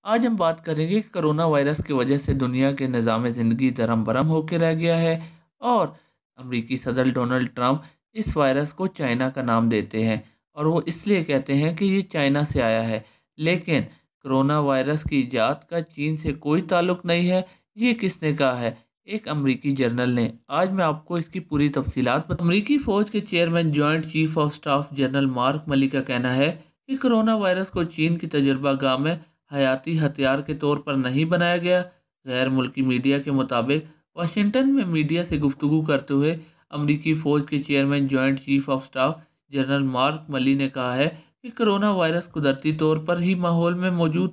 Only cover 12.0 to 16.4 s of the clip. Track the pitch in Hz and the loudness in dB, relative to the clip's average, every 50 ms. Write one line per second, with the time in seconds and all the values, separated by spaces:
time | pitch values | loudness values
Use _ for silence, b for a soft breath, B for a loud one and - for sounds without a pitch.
12 | 190 - - 160 143 139 139 147 147 147 - 135 120 113 113 113 113 113 110 107 | -2 -2 -2 0 0 2 2 0 0 0 0 0 2 2 2 0 0 -2 -4 -4
13 | b b b b b b _ - 156 160 180 175 175 - 160 127 - - - _ | b b b b b b _ -4 -2 0 0 -2 -2 -2 -2 -2 -2 -4 -12 _
14 | _ _ _ _ - 135 131 131 135 139 147 151 147 139 135 131 131 143 151 151 | _ _ _ _ -4 0 2 2 2 2 2 2 2 2 2 0 0 0 -2 -4
15 | 151 - 147 139 123 120 123 120 110 123 - - - _ 170 170 165 _ _ 143 | -4 -2 0 0 0 0 0 2 2 2 0 -4 -8 _ -6 -6 -6 _ _ -6
16 | 143 156 156 151 160 156 139 160 | -4 -4 -4 -4 -4 -6 -6 -4